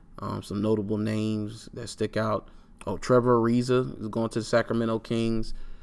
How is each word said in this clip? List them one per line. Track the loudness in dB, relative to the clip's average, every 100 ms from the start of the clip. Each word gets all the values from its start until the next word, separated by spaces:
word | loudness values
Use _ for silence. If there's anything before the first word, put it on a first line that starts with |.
| -20 -10
um, | -6 -6
some | -4 -2
notable | 2 2 0 -2
names | 0 0 0 -2 -4 -10 -14
that | -12 -12
stick | -4 -2 0
out. | -2 -2 -6 -20 -20 -12 -8
Oh, | -6
Trevor | 4 4 6 6
Ariza | 6 2 4 2 0 -6
is | -6
going | -2 -2
to | -2
the | 2
Sacramento | 0 2 0 0 -2
Kings, | -2 0 2 0 0 -4 -6 -10